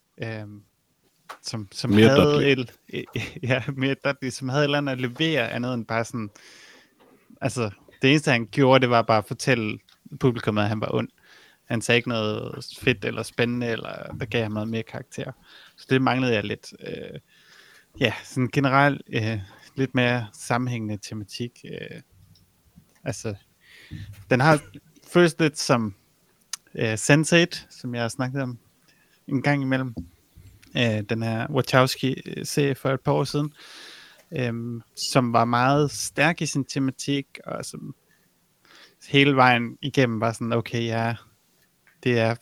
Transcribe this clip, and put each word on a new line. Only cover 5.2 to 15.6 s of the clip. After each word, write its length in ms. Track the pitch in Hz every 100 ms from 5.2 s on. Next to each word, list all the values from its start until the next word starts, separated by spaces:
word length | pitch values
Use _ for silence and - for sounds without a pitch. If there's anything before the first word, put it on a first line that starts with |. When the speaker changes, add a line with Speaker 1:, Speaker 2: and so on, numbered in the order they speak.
| 160 143 113
Speaker 1:
andet 240 | 117 123
end 120 | 120 107
bare 180 | 113
sådan, 260 | 113 120 104 - - - - - _ _ _ _ _ -
altså, 300 | 127 123 107 - _ -
det 80 | 131
eneste, 200 | 151 151
han 160 | 117 113
gjorde, 340 | 139 131 131
det 80 | 123
var 120 | 117
bare 160 | 113 110
at 60 |
fortælle 540 | - 120 - 117 107 - _ _ - 143
publikum, 380 | 135 117 - 107
at 100 | 104
han 120 | 110
var 140 | -
ond. 140 | 123 117 _ _ - - _
Han 180 | - 117
sagde 140 | - 120
ikke 120 | 123
noget 560 | 113 107 107 - 127 - -
fedt 240 | 135 113
eller 180 | 117 113
spændende, 440 | 113 - 120 120 120
eller 500 | 113 - - - -
der 60 | 113
gav 160 | 120
ham 100 | 107
noget 160 | 107 110
mere 140 | 113
karakter. 500 | - - - - 135 - _ -